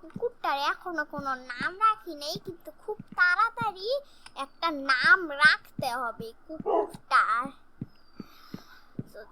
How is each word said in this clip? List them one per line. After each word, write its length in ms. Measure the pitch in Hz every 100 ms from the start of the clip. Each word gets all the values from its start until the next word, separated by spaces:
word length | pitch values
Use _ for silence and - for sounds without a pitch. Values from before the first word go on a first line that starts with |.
কুকুরটার 580 | 320 - 480 - 339 277
এখনো 460 | 294 370 370 320
কোনো 300 | 302 294 277
নাম 460 | 254 254 247 302 381
রাখি 340 | 440 427 403
নাই, 200 | 294 294 381
কিন্তু 260 | - 339 311 - -
খুব 100 | 415 - -
তাড়াতাড়ি 720 | 719 370 453 - 440 370 415 539 - - -
একটা 360 | - 277 - 330
নাম 600 | 285 277 254 302 381 320
রাখতে 560 | 285 302 370 - - 269
হবে 380 | 247 233 - 453 - -
কুকুরটার। 1000 | 311 440 339 330 - - 254 190 233 262 - - - - - - - - - - - - - - - -
তো 120 | 208 -